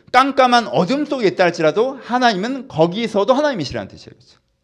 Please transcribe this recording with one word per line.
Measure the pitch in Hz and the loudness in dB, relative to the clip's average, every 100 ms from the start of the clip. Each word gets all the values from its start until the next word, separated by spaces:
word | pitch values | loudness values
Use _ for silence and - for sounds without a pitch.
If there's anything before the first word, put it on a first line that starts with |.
| _ | _
깜깜한 | 247 277 269 254 240 220 | 2 2 2 4 4 2
어둠 | 123 180 277 294 | 0 0 -2 -2
속에 | 269 190 | 0 0
있다 | 180 | 2
할지라도 | 180 170 160 170 254 269 | 0 2 0 0 -2 -4
하나님은 | - 247 240 185 233 269 - | -6 0 0 0 -4 -8 -6
거기서도 | 156 170 196 233 208 202 | 0 0 0 -2 0 2
하나님이시라는 | 262 294 226 131 120 98 | 2 0 -2 -6 -8 -10
뜻이에요. | 80 - | -16 -20
그렇죠? | - _ _ _ _ | -20 _ _ _ _